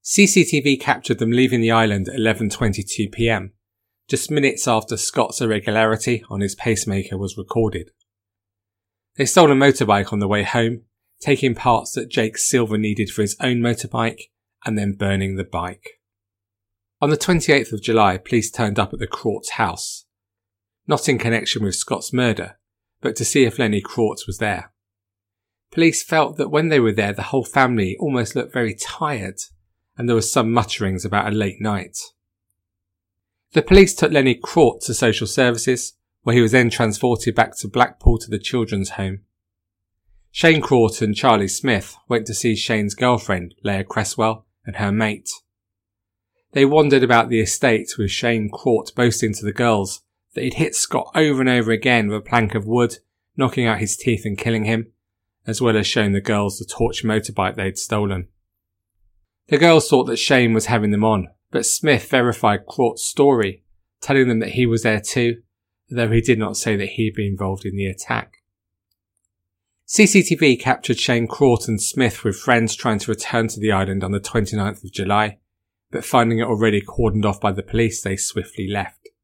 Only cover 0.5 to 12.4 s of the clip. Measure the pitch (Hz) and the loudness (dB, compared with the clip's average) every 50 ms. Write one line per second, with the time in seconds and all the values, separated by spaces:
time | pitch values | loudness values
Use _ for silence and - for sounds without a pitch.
0.5 | - 147 135 143 139 131 - - 131 123 - - 127 - 120 113 117 123 131 127 | 2 0 2 0 0 0 0 -2 -2 -2 0 -4 -2 -2 0 0 2 2 2 2
1.5 | 123 120 113 113 113 117 113 107 101 101 95 - - - 110 113 110 - 113 101 | 2 2 2 2 4 4 2 2 0 -2 -4 -4 -4 -2 0 0 0 0 -2 -4
2.5 | - - 127 107 98 - 101 - - - 107 101 - - 117 117 113 101 95 95 | -4 -2 -2 -2 -2 -4 -6 -10 -6 -6 -6 -6 -4 -2 -2 -2 -2 -2 -4 -10
3.5 | _ _ _ _ _ _ _ _ _ _ _ _ - 135 - - 151 147 139 135 | _ _ _ _ _ _ _ _ _ _ _ _ -6 -6 -4 -2 -2 0 0 0
4.5 | - - - 127 117 110 107 - 120 107 - - - - 117 - - - 127 113 | -2 -2 -2 0 0 0 0 -4 -8 -6 -6 -6 -2 -2 -4 -2 -2 -4 -2 -2
5.5 | 107 104 101 - 104 110 113 110 110 110 - - 117 110 - - 104 98 101 98 | -2 -2 -2 -2 0 2 2 2 0 -2 -2 -4 -4 -4 -6 -8 -6 -4 -4 -4
6.5 | - _ - 120 113 101 - 113 98 98 92 - 101 92 101 95 - - 98 - | -6 _ -2 -2 -2 -2 -2 -4 -4 -4 -4 -6 -8 -8 -8 -8 -8 -10 -12 -4
7.5 | - 113 113 107 - 90 78 _ _ _ _ _ _ _ _ _ _ _ _ _ | -2 0 0 0 -2 -6 -12 _ _ _ _ _ _ _ _ _ _ _ _ _
8.5 | _ _ _ _ _ _ _ _ _ _ _ _ _ - 139 120 - 190 170 151 | _ _ _ _ _ _ _ _ _ _ _ _ _ -4 -2 2 6 6 6 8
9.5 | 139 131 139 139 131 - - 104 104 101 98 - - 101 101 98 104 104 101 - | 6 6 6 4 4 4 4 2 4 2 2 -2 -2 -2 0 0 0 0 0 0
10.5 | - 123 117 117 120 117 _ _ _ _ _ _ _ _ - - 143 135 - 131 | 0 0 0 0 -2 -6 _ _ _ _ _ _ _ _ 0 0 0 2 2 -2
11.5 | 117 - - 127 117 110 - - - 135 117 123 - - 113 110 107 - | -2 0 0 0 0 0 0 -4 -8 -10 -10 -4 -2 -2 -2 -2 -4 -4